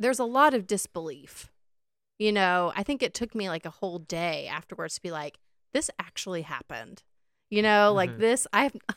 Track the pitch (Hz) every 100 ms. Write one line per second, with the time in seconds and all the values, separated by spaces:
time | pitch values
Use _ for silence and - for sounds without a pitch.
0 | 233 254 240 254 302 254 185 202 - 175
1 | 160 139 143 - - _ _ _ _ _
2 | _ - 214 208 185 180 170 - 202 285
3 | 247 - 240 220 190 165 165 - 190 170
4 | 160 170 170 151 143 151 - 170 160 -
5 | 175 160 147 - _ _ _ 262 - -
6 | 175 - - 175 156 135 - 120 113 -
7 | _ _ _ _ - 208 214 208 208 202
8 | 180 117 226 240 - 202 277 - -